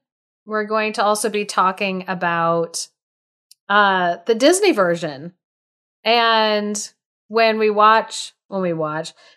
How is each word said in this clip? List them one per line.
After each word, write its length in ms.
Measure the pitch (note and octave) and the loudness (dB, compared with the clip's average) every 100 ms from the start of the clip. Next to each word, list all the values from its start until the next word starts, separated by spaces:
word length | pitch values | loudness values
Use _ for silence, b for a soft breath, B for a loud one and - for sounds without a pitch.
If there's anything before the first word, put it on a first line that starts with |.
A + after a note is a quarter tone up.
| _ _ _ _ G#3 | _ _ _ _ -8
we're 200 | G#3+ G#3 | -6 -2
going 260 | A3 G#3+ | -2 -2
to 100 | G#3+ G#3 | 0 0
also 240 | G#3+ A3+ | 0 -2
be 160 | G#3 G#3 | -4 -4
talking 580 | - F#3 F#3+ G3+ F#3 F#3 | 0 0 0 -4 -6 -6
about, 800 | F3+ F3 E3+ E3 E3+ E3 - - _ _ _ _ _ _ _ - | -4 -2 0 0 0 -2 -8 -12 _ _ _ _ _ _ _ 0
uh, 480 | G#3 G3+ F#3 F3 F3 - | 2 4 2 0 -2 -2
the 100 | A3 | 2
Disney 380 | C#4 F#4 G4+ | 4 4 2
version. 600 | G#3+ F3 E3+ D#3+ C3+ E3+ - _ _ _ _ _ _ | 2 0 -2 -6 -10 -16 -18 _ _ _ _ _ _
And 880 | G#3+ A#3 A#3 A3 A3 G#3 G#3 G#3 - _ _ _ - | 0 2 4 2 2 0 -2 -6 -10 _ _ _ -4
when 300 | G#3+ A3+ A3 | 2 2 2
we 100 | G#3+ | 0
watch, 640 | G#3 G#3+ A3 - - - - - | 4 6 4 0 -8 -14 -18 -10
when 140 | F#3+ | -4
we 100 | F3+ | -4
watch, 400 | D#3+ D3+ D#3 E3 - b | -4 -4 -6 -10 -14 b